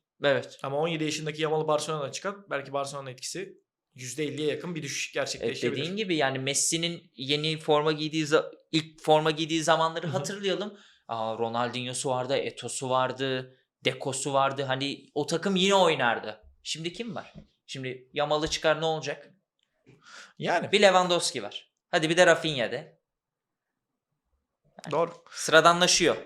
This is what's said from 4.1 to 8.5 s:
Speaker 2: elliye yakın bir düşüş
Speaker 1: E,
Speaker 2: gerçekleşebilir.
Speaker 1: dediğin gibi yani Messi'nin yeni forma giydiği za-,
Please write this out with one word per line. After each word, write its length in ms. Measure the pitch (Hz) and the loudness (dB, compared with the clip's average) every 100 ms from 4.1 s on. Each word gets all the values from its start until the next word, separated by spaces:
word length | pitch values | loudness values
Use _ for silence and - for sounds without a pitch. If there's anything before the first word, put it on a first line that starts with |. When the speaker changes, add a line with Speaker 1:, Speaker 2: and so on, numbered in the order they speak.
| 127 | -6
Speaker 2:
elliye 240 | 147 135 151 | -6 -2 -4
yakın 280 | 131 175 165 | -4 -6 -8
bir 80 | |
düşüş 320 | 147 - - 147 | -8 -6 -6 -4
Speaker 1:
E, 40 | |
Speaker 2:
gerçekleşebilir. 640 | 135 - 117 127 123 127 | -4 -4 -6 -2 -4 -2
Speaker 1:
dediğin 160 | 156 196 | -4 -4
gibi 180 | 202 160 | -2 0
yani 240 | 135 131 | 0 0
Messi'nin 720 | 131 139 - 165 170 170 - - | -2 0 0 0 -4 -6 -14 -12
yeni 420 | 135 147 156 156 | -2 -2 0 -2
forma 340 | 156 147 156 | 2 2 2
giydiği 340 | 151 156 156 147 | 0 -2 -2 2
za-, 260 | 156 - | 2 0